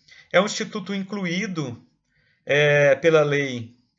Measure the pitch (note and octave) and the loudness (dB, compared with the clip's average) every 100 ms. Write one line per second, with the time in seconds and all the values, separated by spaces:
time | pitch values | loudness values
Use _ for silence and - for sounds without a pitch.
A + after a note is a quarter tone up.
0 | _ - _ C4 G#3+ - G3+ G#3+ F3+ G3 | _ -20 _ 0 0 -2 -8 -8 -8 -8
1 | F#3+ G#3 F3+ F3 G#3+ E3 C3+ A2+ _ _ | -6 -6 -4 -4 -6 -6 -8 -10 _ _
2 | _ _ _ _ - C#3 D3 D3 C#3+ C3+ | _ _ _ _ -2 2 2 4 4 4
3 | E3 D#3+ D3 C#3+ C#3 B2 A2 _ _ | 4 4 4 0 -2 -6 -10 _ _